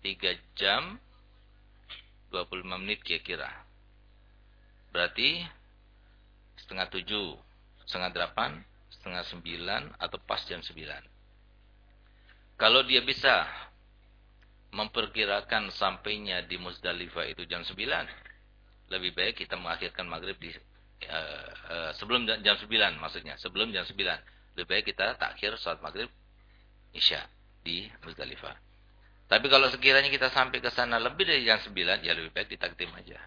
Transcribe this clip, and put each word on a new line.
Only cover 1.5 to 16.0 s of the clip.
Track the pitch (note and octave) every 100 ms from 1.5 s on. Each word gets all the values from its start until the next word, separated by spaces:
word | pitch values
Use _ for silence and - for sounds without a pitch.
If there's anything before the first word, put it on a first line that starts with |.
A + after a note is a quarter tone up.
| - - - - - - - -
dua | F2+ F2
puluh | F#2 F#2
lima | F#2
menit | G2 G#2 -
kira-kira. | E2 - F2 C2+ - - - - - - - - - - - - - - E2+
Berarti | F2 - B2+ E3+ E3+ - - - - - - - - - - -
setengah | - F#2+ F#2
tujuh, | F#2+ F2+ G#2+ F#2+ C2+ - - - -
setengah | - F#2 F2+ F2
delapan, | E2+ - A#2+ D3+ - - - -
setengah | - F2+ F2
sembilan, | F2+ E2+ E2+ F2 G2+ - -
atau | - -
pas | - G#2 -
jam | F2+
sembilan. | - E2 D2+ C#2+ - - - - - - - - - - - - - - - -
Kalau | A2 B2 B2+
dia | B2+
bisa | B2 C3+ C#3 A2+ D#2 - - - - - - - - - - - -
memperkirakan | G2 G#2+ - G#2+ A2 G#2 G2+ - A2 G2+ F#2+
sampainya | G2 F#2